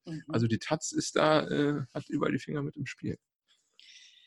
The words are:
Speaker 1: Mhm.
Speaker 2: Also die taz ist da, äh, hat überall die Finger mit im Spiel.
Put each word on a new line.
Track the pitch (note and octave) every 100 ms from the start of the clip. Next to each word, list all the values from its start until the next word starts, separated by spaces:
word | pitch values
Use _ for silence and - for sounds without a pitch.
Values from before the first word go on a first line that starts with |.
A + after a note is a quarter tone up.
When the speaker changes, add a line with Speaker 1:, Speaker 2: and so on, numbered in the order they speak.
| -
Speaker 1:
Mhm. | D#3+ -
Speaker 2:
Also | A#2+ A#2
die | G#2+
taz | - D#3 -
ist | D#3 - -
da, | D3+ D#3 -
äh, | - C#3+ D3 B2+
hat | D3+ -
überall | D3+ D#3
die | C#3
Finger | - D3+
mit | C#3+ -
im | C#3
Spiel. | - - - _ _ _ _ _ _ - - - -